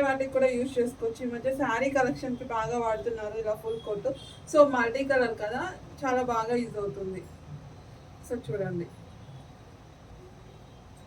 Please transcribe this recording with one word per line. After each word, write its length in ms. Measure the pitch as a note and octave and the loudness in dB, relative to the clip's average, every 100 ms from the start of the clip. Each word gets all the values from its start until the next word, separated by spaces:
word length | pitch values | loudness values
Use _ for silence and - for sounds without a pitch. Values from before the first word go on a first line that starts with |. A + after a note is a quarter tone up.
| C#4 | 8
వాటికి 240 | C4+ C4+ C4 | 4 2 4
కూడా 120 | C4 A#3+ | 6 4
యూజ్ 160 | B3+ B3 | 2 2
చేసుకోవచ్చు. 420 | A#3+ - A3+ A3+ B3 | 2 0 -4 -2 -4
ఈ 40 | A#3 | -2
మధ్య 140 | B3+ C4+ | 0 2
శారీ 280 | C4 A3+ C4+ C4+ | 2 4 4 4
కలెక్షన్‌కి 480 | B3+ - B3+ A#3+ A#3 A#3 | 4 2 -2 -4 -2 0
బాగా 240 | A3 A#3+ A3+ | 2 2 2
వాడుతున్నారు 480 | G#3+ G#3+ A3 G#3+ A3 | 0 0 -2 -4 -2
ఇలా 120 | G#3+ G#3+ | -2 -2
ఫుల్ 180 | A3+ A3+ - | -2 -4 -2
కోట్. 240 | G#3 B3 C#4 - - - | -2 -2 -2 -6 -14 6
So, 80 | D#4 C#4+ B3+ | 8 10 8
మల్టీ 280 | A#3 C4 C4+ | 2 2 2
కలర్ 240 | C4 A#3 A3 | 4 4 0
కదా, 200 | G#3+ B3+ F4+ - - - | -2 -2 -4 -6 -12 -4
చాలా 220 | C4+ B3+ B3 | 0 2 2
బాగా 220 | A#3 A3 B3 | 2 2 2
యూజ్ 140 | A3+ G3+ | 0 -2
అవుతుంది. 400 | G3+ - F#3+ F#3 - - - - - - - - - - - | -4 -4 -6 -6 -10 -14 -14 -14 -14 -16 -16 -18 -18 -16 -6
So, 80 | A#3+ A#3 | -6 -2
చూడండి. 380 | G#3 F#3+ F3 E3+ - - - - - - - - - - - - - - - - - - - - - | -2 0 -2 -4 -8 -16 -16 -16 -16 -16 -18 -18 -20 -20 -20 -18 -18 -18 -18 -18 -18 -18 -18 -18 -18